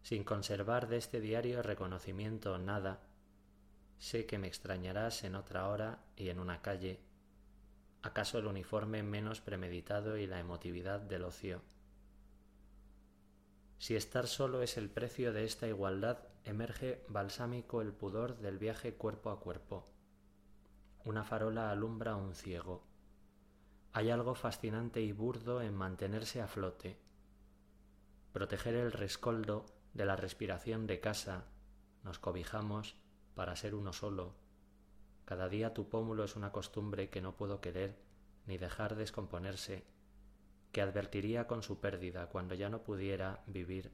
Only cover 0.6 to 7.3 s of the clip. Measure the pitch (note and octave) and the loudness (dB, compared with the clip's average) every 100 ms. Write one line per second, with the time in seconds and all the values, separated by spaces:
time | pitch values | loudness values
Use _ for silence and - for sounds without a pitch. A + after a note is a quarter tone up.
0.6 | G2+ A#2+ A#2+ A#2 - A#2+ G#2+ A2+ A#2+ B2 | 4 4 4 2 2 0 4 4 4 2
1.6 | G#2+ G2+ F#2 F#2 - F#2+ G#2+ A2 G#2 F#2 | 2 2 0 -2 -2 -2 0 0 0 0
2.6 | F#2 G#2 F#2+ F#2 - - - - - - | 2 2 2 -2 -10 -20 -20 -20 -20 -20
3.6 | - - - - - A#2 A2 G#2 F#2 - | -20 -20 -20 -12 -2 0 2 0 0 -4
4.6 | F#2+ F#2 F2+ F#2+ A2+ - G2+ F#2+ - F#2+ | -2 -2 0 2 2 0 -2 -2 -2 0
5.6 | F#2+ G#2 G#2+ A#2+ - - F#2+ F2+ F2+ F2 | 2 2 0 -4 -12 -4 -2 0 -2 -2
6.6 | G2+ F#2+ F#2 F#2 - - - | -2 0 -2 -4 -10 -20 -20